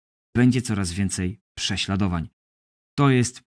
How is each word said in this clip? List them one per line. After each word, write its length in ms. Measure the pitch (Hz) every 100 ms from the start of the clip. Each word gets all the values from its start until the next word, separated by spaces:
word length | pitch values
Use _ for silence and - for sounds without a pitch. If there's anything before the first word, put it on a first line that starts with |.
| _ _ _ 117
będzie 260 | 123 123
coraz 300 | 117 101 90
więcej 480 | 87 95 - 90 104 _ -
prześladowań. 720 | - 95 - 95 98 87 78 _ _ _ _ _ _ -
To 120 | 139
jest 320 | 127 120 - -